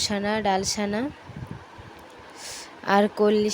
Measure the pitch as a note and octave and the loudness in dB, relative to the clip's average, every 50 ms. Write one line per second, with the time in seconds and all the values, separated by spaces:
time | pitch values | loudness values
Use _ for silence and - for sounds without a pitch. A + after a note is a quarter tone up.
0 | - - G#3+ G3+ G3+ G#3 G#3+ A3 G#3 G3+ F#3+ F#3+ G3 G3 - - G#3 G3+ G3+ G#3+ | -2 -2 -2 0 0 0 0 0 2 2 2 2 0 -2 -2 -2 -2 -2 -2 -2
1 | B3 D4 C#4+ - - - - - - - - - - - - - - - - - | -4 -4 -6 -10 -16 -16 -14 -14 -12 -12 -14 -16 -16 -18 -20 -20 -20 -20 -20 -20
2 | - - - - - - - - - - - - - - - - - - G3 G3+ | -20 -20 -20 -20 -20 -20 -18 -16 -14 -14 -12 -14 -14 -16 -18 -12 -2 2 4 4
3 | G#3 G#3 - - G#3+ G#3 G#3+ G#3+ G#3 G#3+ | 4 4 2 2 4 4 6 4 2 2